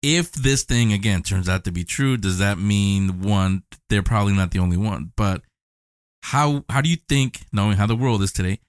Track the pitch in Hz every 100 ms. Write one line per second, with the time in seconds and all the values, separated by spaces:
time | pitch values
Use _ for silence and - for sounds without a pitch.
0 | 143 165 170 - 131 135 - 120 117 104
1 | 107 95 - 95 90 92 92 87 87 -
2 | 135 127 95 92 98 98 101 104 98 98
3 | 95 92 95 104 95 95 - - _ 104
4 | 95 113 101 98 90 92 90 87 107 90
5 | - - 104 95 _ _ _ _ _ _
6 | _ _ - 135 147 143 - 131 151 165
7 | _ 139 131 - - 104 101 98 104 113
8 | 131 110 98 - 92 101